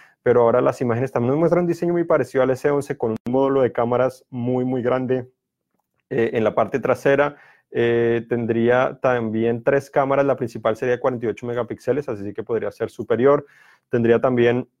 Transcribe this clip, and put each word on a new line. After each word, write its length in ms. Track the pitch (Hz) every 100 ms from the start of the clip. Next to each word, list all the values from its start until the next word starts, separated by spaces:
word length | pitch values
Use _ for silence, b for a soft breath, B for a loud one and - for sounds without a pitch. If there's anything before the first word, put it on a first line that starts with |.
| B B
pero 180 | 123 120
ahora 200 | 117 123
las 180 | 135 123
imágenes 320 | 127 113 131
también 200 | 120 120
nos 80 | 147
muestran 240 | 170 175
un 40 | 175
diseño 240 | 160 175
muy 140 | 170 170
parecido 380 | 156 127 131
al 80 | 131
S 180 | 127 143
once 280 | 143 - 135
con 140 | 117
un 60 | 110 -
módulo 320 | 131 135 135
de 120 | 123
cámaras 520 | - 120 123 127 - _
muy, 340 | 123 120 127
muy 180 | 127 127
grande, 460 | 120 127 127 127 123 _ _ _ _ _ _ _ -
eh, 220 | 127 117
en 120 | 123 107
la 100 | -
parte 240 | 107 135
trasera. 560 | 127 120 143 139 143 147 B B B -
Eh, 480 | 117 117 117 117 117
tendría 720 | 120 117 117 117 123 131 -
también 600 | 131 123 113 110 113 117
tres 280 | 139 139 -
cámaras, 360 | 151 135 139 139
la 120 | 127
principal 400 | 120 117 113 107
sería 200 | 127 120
cuarenta 280 | 131 127 117
y 40 |
ocho 160 | 101 123
megapíxeles, 600 | 120 113 101 - 131 143
así 260 | 104 101
que 80 | 104
podría 300 | 104 113 101
ser 180 | - 110
superior. 560 | - 110 113 131 147 - b b b -
Tendría 320 | 120 117 127
también 480 | 131 123 120 123 - _